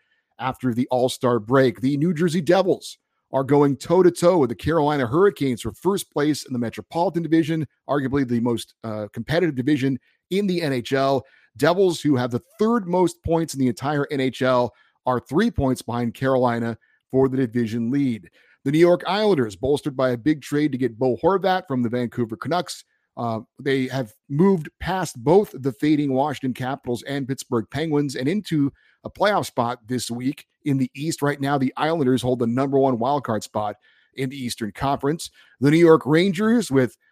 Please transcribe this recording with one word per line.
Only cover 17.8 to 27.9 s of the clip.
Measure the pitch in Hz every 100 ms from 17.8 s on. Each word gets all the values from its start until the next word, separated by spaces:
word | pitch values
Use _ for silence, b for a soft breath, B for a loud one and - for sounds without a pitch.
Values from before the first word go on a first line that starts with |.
| 117
lead. | 143 139 107 85 b b b 135
The |
New | 156
York | 175 175 160
Islanders, | 202 214 160 110 92
bolstered | 131 143 151 131
by | 127
a | 123
big | 147 151
trade | - 147 151
to | 127
get | 127 110
Bo | 131 113
Horvat | 165 190 185 185 -
from | 127
the | 117
Vancouver | 123 120 - 113 110
Canucks, | 131 175 175 - - _ _ -
uh, | 117 110 123 -
they | 147 135 127
have | 131 110 _ -
moved | 143 196 185 151 -
past | 151 190 165 123
both | 120 190 202 -
the | 135
fading | - 151 151 147
Washington | 131 147 123 131
Capitals | 120 127 139 127 120
and | - 143 127
Pittsburgh | 135 - 120 104
Penguins | - 165